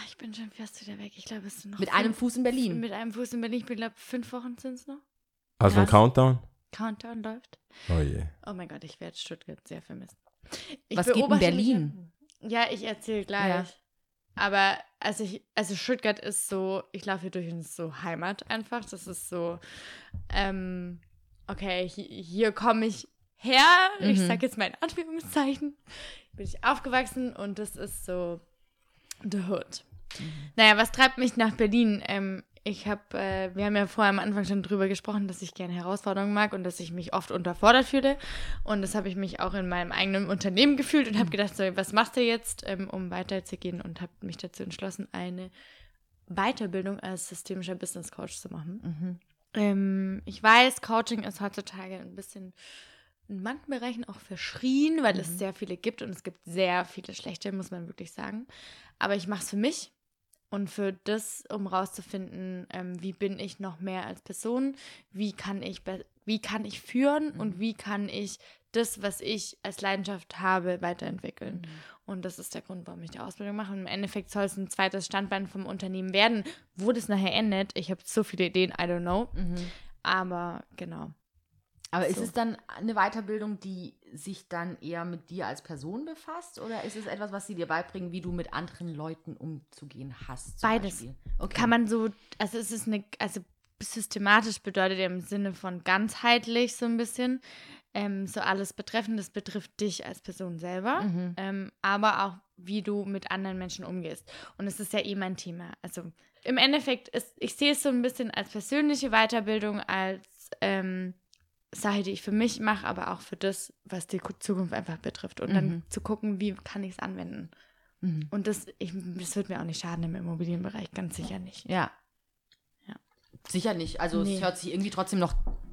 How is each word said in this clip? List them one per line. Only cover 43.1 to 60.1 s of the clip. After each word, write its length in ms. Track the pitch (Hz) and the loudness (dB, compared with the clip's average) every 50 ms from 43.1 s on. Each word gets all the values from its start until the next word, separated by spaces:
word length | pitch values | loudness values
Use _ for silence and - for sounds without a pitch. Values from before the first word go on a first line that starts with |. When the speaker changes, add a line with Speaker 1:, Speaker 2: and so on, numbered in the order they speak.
Speaker 1:
weiterzugehen? 680 | 180 180 185 - 196 190 180 - 190 - - 180 175 175 | -4 -6 -4 -2 -4 -4 -4 -6 -10 -6 -6 -6 -6 -6
Und 180 | - 180 165 - | -8 -8 -8 -10
hab 80 | 175 - - _ 202 | -10 -12 -10 _ -10
mich 140 | 185 165 | -10 -8
dazu 260 | - - 175 - - 190 | -8 -12 -12 -10 -10 -10
entschlossen, 440 | 185 165 - 196 196 - - 196 - | -8 -8 -6 -8 -8 -6 -8 -10 -8
eine 400 | - 180 180 180 180 185 185 185 - - - - - - - - _ _ _ _ _ _ _ | -8 -8 -6 -6 -8 -8 -10 -12 -16 -20 -20 -20 -20 -20 -20 -20 _ _ _ _ _ _ _
Weiterbildung 720 | - 175 196 196 240 262 - 220 185 180 190 185 196 202 - | -6 -2 0 2 2 2 0 -2 -2 -2 -2 -2 -2 -4 -4
als 280 | - 190 185 180 - - | -6 -6 -6 -6 -8 -10
systemischer 460 | 185 - - - 190 190 180 185 185 | -10 -12 -8 -8 -6 -6 -4 -6 -6
Business 360 | 180 185 180 - 180 170 - | -4 -6 -6 -6 -8 -10 -10
Coach 260 | - - - - - | -10 -10 -10 -10 -10
zu 120 | - - - | -12 -12 -10
machen. 320 | - 160 151 170 185 226 | -10 -8 -8 -8 -10 -8
Speaker 2:
Mhm. 380 | - 175 160 151 175 185 180 175 _ _ _ _ _ _ - 214 | -8 -8 -6 -4 -4 -6 -6 -8 _ _ _ _ _ _ 0 2
Speaker 1:
Ähm, 600 | 208 202 196 196 196 196 190 190 190 190 190 196 - | 2 4 4 4 2 2 2 0 0 -2 -4 -6 -8
ich 160 | - 196 - | -10 -8 6
weiß, 400 | 214 220 226 240 247 262 254 - | 10 10 12 12 10 8 6 0
Coaching 420 | - - 226 226 226 - 233 214 - | -2 2 2 2 2 2 -2 -2 -2
ist 180 | - 190 - | -6 -6 -4
heutzutage 580 | 202 196 - 208 196 - - 190 185 185 190 180 | -6 -4 -4 -6 -10 -8 -12 -12 -10 -10 -12 -12
ein 160 | 185 180 180 | -12 -14 -14
bisschen 380 | 202 196 - - 202 190 185 - - - - - - - - - - _ _ _ _ _ | -16 -16 -16 -16 -16 -16 -16 -18 -20 -20 -20 -20 -20 -20 -20 -20 -20 _ _ _ _ _
in 140 | - 202 190 | -10 -8 -6
manchen 280 | 185 220 269 294 - - | -6 -6 -6 -8 -6 -6
Bereichen 340 | 277 240 233 254 233 226 240 | -6 -4 -4 -4 -6 -6 -8
auch 140 | - 196 - | -10 -12 -16
verschrien, 840 | - - 190 165 - - - - - 262 262 277 294 311 320 320 262 | -12 -12 -10 -8 -8 -8 -6 0 2 4 6 6 6 6 6 6 6
weil 160 | 214 185 190 | 6 4 4
es 120 | 185 165 | 0 -4
Speaker 2:
Mhm. 60 | 175 | -4
Speaker 1:
sehr 160 | 185 196 190 180 | -4 -4 -4 -4
viele 240 | - 208 185 185 | -6 -6 -6 -6
gibt 240 | - - 226 - - | -4 -4 -4 -4 -4
und 80 | 262 226 | -8 -8
es 140 | 185 - - | -8 -8 -10
gibt 200 | 180 170 _ _ | -12 -12 _ _
sehr 400 | 170 170 185 190 180 175 180 175 | -6 0 2 4 4 4 2 0
viele 280 | - - 190 - - - | -2 -8 -12 -12 -12 -14
schlechte, 380 | - - - 175 - - 202 | -10 -10 -10 -10 -6 -6 -6
muss 200 | 190 190 185 - | -6 -6 -6 -8
man 160 | 185 175 170 | -8 -10 -10
wirklich 240 | 170 - - 175 165 | -12 -12 -14 -14 -14
sagen. 360 | - - - - 208 220 254 - - - - - - - - - _ _ | -10 -10 -8 -8 -8 -8 -10 -12 -18 -20 -20 -20 -20 -20 -20 -20 _ _
Aber 160 | - 196 202 | 0 2 2
ich 120 | 196 170 | 0 0
mach's 220 | 190 208 175 156 - | -4 -4 -4 -4 -4
für 60 | 202 | 0
mich 340 | 202 220 294 320 - - - _ _ _ _ | 2 2 2 0 -2 -10 -14 _ _ _ _